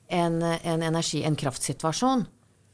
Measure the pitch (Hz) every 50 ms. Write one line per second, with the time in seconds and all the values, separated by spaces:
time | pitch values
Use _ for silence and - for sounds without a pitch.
0 | _ - 180 175 170 165 165 165 170 170 165 165 - 170 165 160 165 160 160 165
1 | 160 - - 147 135 151 151 - 147 139 123 - - - 135 - - 160 156 -
2 | 247 262 269 254 180 - - _ _ _ _ _ _ _